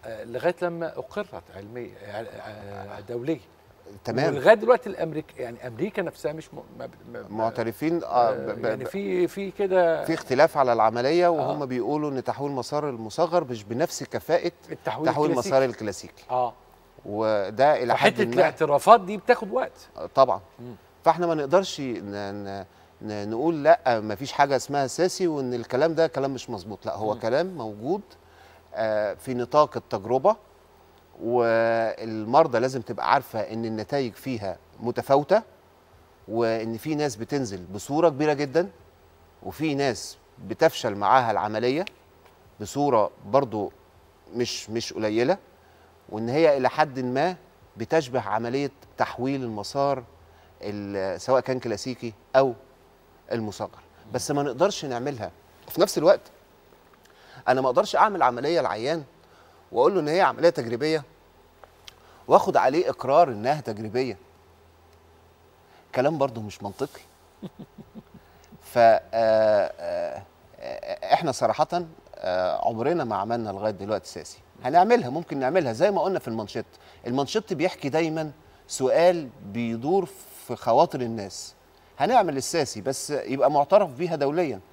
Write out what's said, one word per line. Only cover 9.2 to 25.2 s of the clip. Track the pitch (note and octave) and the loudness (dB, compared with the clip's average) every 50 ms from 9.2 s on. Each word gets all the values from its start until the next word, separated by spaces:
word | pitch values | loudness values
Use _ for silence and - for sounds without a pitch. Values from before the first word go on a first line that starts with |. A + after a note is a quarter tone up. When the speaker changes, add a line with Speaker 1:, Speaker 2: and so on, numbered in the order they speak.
| F3+ E3 | 0 0
Speaker 1:
في | - G3 G3 F#3+ | -2 -6 -8 -8
كده | F3 - G3+ F#3+ F#3+ F#3 F3 E3 E3 D3+ D3+ | -4 -4 -2 2 4 4 4 4 2 0 -2
Speaker 2:
في | - E3 | -4 -4
اختلاف | D#3 - - C3 B2 D3+ E3 - D3+ | -6 -2 -2 4 4 4 4 4 2
على | C3+ B2+ A#2+ | 2 2 4
العملية، | A2+ A2 A2+ A2 A#2+ A#2+ C3+ D#3+ F3 F3 F3 | 4 4 2 2 2 0 2 2 4 4 4
وهم | E3+ D3+ C#3+ - - D3 | 2 2 -2 -2 -4 -4
Speaker 1:
آه. | C#3+ | -4
Speaker 2:
بيقولوا | B2+ B2+ B2 A2+ G#2+ D3 D3+ D3+ D3+ | -4 -4 -4 -2 -2 -2 -2 -2 -4
إن | C#3 B2+ A#2 | -4 -6 -6
تحويل | - A2+ - C#3+ C#3+ | -6 -6 -6 -6 -6
مسار | C#3+ C3 A#2 - D3 D3 D3 D3 | -4 -6 -6 -4 -4 -4 -4 -4
المصغر | B2+ A2+ A2+ A2 - - E3 E3+ E3 F3+ D#3+ | -6 -8 -10 -10 -2 -2 -2 2 2 0 0
مش | B2+ B2 A2 G#2 | 0 -8 -10 -8
بنفس | G2 A#2 B2 D#3+ F3 - - C3+ | -6 -2 -2 -2 -2 -2 -8 -10
كفاءة | - - A#2 - - D#3 F3 - F3 - _ - - | -8 -8 -8 -2 0 0 0 0 -2 -6 _ -16 -16
Speaker 1:
التحويل | D#3 - - - A2 A#2+ D#3 D#3+ | -16 -10 -8 -8 -6 -2 -2 0
Speaker 2:
تحويل | B2+ C#3 D3+ D3+ | 2 2 2 2
Speaker 1:
الكلاسيكي. | C#3 B2+ A#2 - C3+ | 2 0 0 2 4
Speaker 2:
مسار | C3+ C3+ B2+ | 4 4 4
الكلاسيكي. | A2 - A2 G#2+ F#2+ - - F2+ - - - - | -2 -4 -6 -8 -8 -8 -14 -18 -20 -20 -10 -6
Speaker 1:
آه. | B2 B2+ B2 A#2 - - - _ - _ _ _ _ - _ | -2 -2 -2 -2 -6 -12 -20 _ -20 _ _ _ _ -18 _
Speaker 2:
وده | F#2 G#2 G#2+ A2 A2 G#2+ G#2 G2 F#2 G#2+ G#2 C3 D3 D3+ A#2+ B2 | -8 -4 -2 0 0 0 0 -2 -4 0 4 4 4 4 4 2
إلى | A#2 A2+ A#2 | 0 0 4
حد | C#3 G#3 | 4 2
Speaker 1:
فحتة | - A#2+ - | 2 2 -2
Speaker 2:
ما | A#2 A#2 | 0 4
Speaker 1:
الاعترافات | B2 - D#3+ D#3 - D#3+ D3 C#3+ C#3 - F#3+ A3 A#3+ | 2 2 2 2 -2 0 2 2 2 8 8 8 8
دي | F#3+ F3 G#3 G3+ | 8 -2 -8 -8
بتاخد | - - B3 A#3+ A3+ F#3+ | 0 0 0 0 0 -6
وقت. | G#3+ B3+ C4+ - - - - - _ - | -4 -4 -4 -4 -8 -18 -20 -20 _ -14
Speaker 2:
آه، | E2 - _ | -14 -4 _
طبعا. | C3+ C3+ B2+ G2+ G2 F#2+ - _ - | 4 4 4 4 -4 -4 -14 _ -18
Speaker 1:
مم. | A#2+ B2 A#2 - _ _ _ _ _ | -18 -16 -16 -18 _ _ _ _ _
Speaker 2:
فإحنا | E3 D#3+ E3 F3 E3+ | 2 2 2 2 -2
ما | E3 | 0
نقدرش | D#3 C#3+ C#3 D3+ F#3+ F#3+ F3+ - - | -2 0 2 2 2 2 2 -8 -8
ن-، | C#3+ C3 A#2 F#2 F2 | -6 -6 -6 -8 -8
ن-، | G2+ G2+ G2+ G#2 G2 G2+ G#2 G2+ G2 G2 G2 F#2+ - _ _ - _ _ _ | -10 -8 -8 -8 -8 -8 -10 -10 -10 -10 -10 -12 -14 _ _ -20 _ _ _
ن-، | G#2+ G#2+ G#2 G#2 G2+ G#2 | -10 -10 -8 -8 -6 -6
نقول | A2 A2+ C#3+ E3 E3+ D3+ C#3+ | -6 -2 -2 -2 -2 2 6
لأ، | D3+ E3 - - C3 A#2+ A2 | 6 6 6 4 0 0 0
ما | G#2 G#2+ G#2 | 0 -4 -6
فيش | F#2+ C#3 C3 | -6 -8 -10
حاجة | - - C#3+ C#3+ C#3 | 2 2 2 4 4
اسمها | B2 - - C#3+ C#3+ C#3 B2+ | -2 -2 -2 -2 -2 -2 -2
ساسي، | - - E3 F#3 - - | -2 -2 -2 -2 0 0